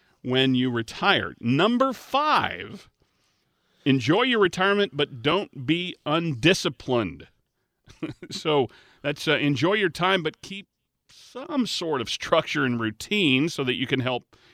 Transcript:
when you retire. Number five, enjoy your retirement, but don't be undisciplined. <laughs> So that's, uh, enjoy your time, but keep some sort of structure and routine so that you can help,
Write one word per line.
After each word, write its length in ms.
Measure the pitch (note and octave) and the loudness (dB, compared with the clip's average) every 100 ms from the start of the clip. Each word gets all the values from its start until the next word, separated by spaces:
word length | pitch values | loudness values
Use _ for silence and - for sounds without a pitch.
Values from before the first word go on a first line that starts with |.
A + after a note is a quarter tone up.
| _ _ | _ _
when 320 | B2+ B2+ C3 | -2 2 2
you 160 | B2+ B2+ | 2 0
retire. 640 | A#2 A2+ - F#3+ E3 F2 - | -2 -6 -2 0 2 -2 -4
Number 520 | A#2 C3+ G3+ A#3+ C4+ | 0 2 4 2 0
five, 960 | B3+ - C4+ D4+ B3 - - - G3 - _ _ _ _ _ _ _ _ _ | -2 -4 0 2 2 0 -6 -12 -16 -20 _ _ _ _ _ _ _ _ _
enjoy 380 | - C3+ A#2 F3+ | 0 2 2 2
your 160 | C4 A#3+ | 2 2
retirement, 580 | F#3+ F3+ F#3+ G3+ G3+ C#3+ | 2 2 0 2 0 -2
but 260 | D3 B2+ | -6 -2
don't 440 | B2+ F3 - - B2+ | 0 0 -2 -6 -2
be 280 | E3+ F3+ - | -2 -4 -8
undisciplined. 1200 | - D#3 E3+ C3 C#3+ F#3 F3+ C3+ - B2 G2 - - _ _ _ _ _ _ - | -4 -2 -2 2 2 2 0 -6 -2 0 0 -6 -18 _ _ _ _ _ _ -14
<laughs> 60 | D3+ - E3 | -14 -12 -14
So 380 | - E3 D3 A#2+ - _ _ | -6 0 2 0 -4 _ _
that's, 240 | C#3+ D3 - | -6 -4 0
uh, 40 | C#3+ | 2
enjoy 380 | C#3+ C#3 D#3+ | 2 2 2
your 140 | G#3 F#3+ | 2 0
time, 320 | - F#3 F#3+ | 0 0 2
but 180 | D#3 - | -2 -8
keep 260 | - G3 - _ _ _ _ | -12 -14 -16 _ _ _ _
some 560 | - - A#3+ C#4+ D4+ A3+ | -20 -18 -14 -6 -2 -2
sort 340 | - E3+ C#3+ | -2 -2 -2
of 80 | A2 | -2
structure 560 | - - E3 - D#3 | -6 0 0 2 0
and 160 | C3+ A#2+ | 0 0
routine 680 | A2 A2 - G#3 E3+ C3 D#3+ | -2 -6 -4 0 4 4 2
so 160 | - | -2
that 100 | C3 | -2
you 120 | A#2 B2+ | -2 -2
can 140 | C3 | 0
help, 360 | B2 B2 - _ _ | 0 -4 -6 _ _